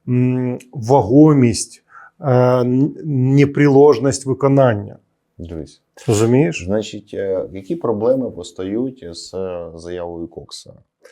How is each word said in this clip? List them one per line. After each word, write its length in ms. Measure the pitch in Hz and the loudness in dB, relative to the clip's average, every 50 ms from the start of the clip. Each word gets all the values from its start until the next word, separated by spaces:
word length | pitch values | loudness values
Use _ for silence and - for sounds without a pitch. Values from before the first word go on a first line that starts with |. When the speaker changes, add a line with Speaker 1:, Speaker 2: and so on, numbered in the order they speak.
| _ 127 | _ -4
Speaker 1:
м, 500 | 123 123 123 127 127 127 127 123 123 - - _ | -2 0 0 0 -2 -2 -4 -4 -6 -8 -12 _
вагомість, 1120 | - 143 107 110 139 139 101 98 127 147 156 156 147 139 123 117 98 - - - - - _ _ _ - - - _ - | -14 -8 -2 2 2 2 2 4 6 6 8 8 6 6 4 2 2 -2 -8 -12 -16 -20 _ _ _ -20 -20 -20 _ -8
е, 100 | 170 139 123 127 123 123 127 127 | -2 0 2 4 4 4 2 2
н-, 300 | 123 123 127 131 143 160 - - 160 | 2 0 0 0 0 -2 -4 -6 -8
неприложність 1200 | 156 139 127 127 131 135 143 143 143 139 139 147 143 135 139 147 147 135 123 131 139 127 - - | -4 -2 0 0 2 4 4 4 2 2 2 2 4 6 6 6 6 4 2 0 -2 -4 -4 -4
виконання. 720 | 131 127 - 143 139 139 139 135 123 107 101 101 101 - - _ _ _ _ _ _ _ - | -6 -4 0 0 2 4 4 4 4 2 -2 -6 -10 -16 -20 _ _ _ _ _ _ _ -18
Speaker 2:
Дивись. 440 | 85 82 85 80 71 - - _ _ _ _ - - 127 | -16 -14 -12 -14 -14 -14 -18 _ _ _ _ -8 -4 -2
Speaker 1:
Розумієш? 560 | 107 104 113 113 123 135 160 170 156 - 85 | 0 0 2 2 2 2 2 0 -4 -6 -6
Speaker 2:
Значить, 460 | 90 104 110 101 - - 104 - _ 98 | -6 -4 -4 -6 -8 -12 -18 -16 _ -10
е, 340 | 98 98 95 95 92 - - | -8 -6 -4 -4 -4 -6 -8
які 240 | 95 98 98 - 170 | -12 -14 -10 -10 -8
проблеми 540 | 170 - 120 107 101 110 123 135 135 123 107 | -6 -4 -6 -4 -2 0 0 0 0 -4 -8
постають 760 | - 87 90 - - - 92 95 104 117 131 135 127 - - 85 | -10 -12 -16 -16 -12 -10 -8 -6 -6 -6 -6 -6 -10 -12 -16 -18
з, 220 | 85 - - - - | -16 -16 -16 -14 -12
е, 360 | 92 95 92 90 87 85 82 82 | -10 -10 -8 -10 -10 -12 -14 -16
заявою 540 | 82 82 87 90 90 87 85 85 85 85 82 | -16 -14 -12 -10 -10 -10 -10 -12 -12 -14 -14
Кокса? 440 | - 76 71 - - - - 69 - _ _ _ _ _ _ _ | -14 -18 -20 -18 -20 -20 -20 -20 -20 _ _ _ _ _ _ _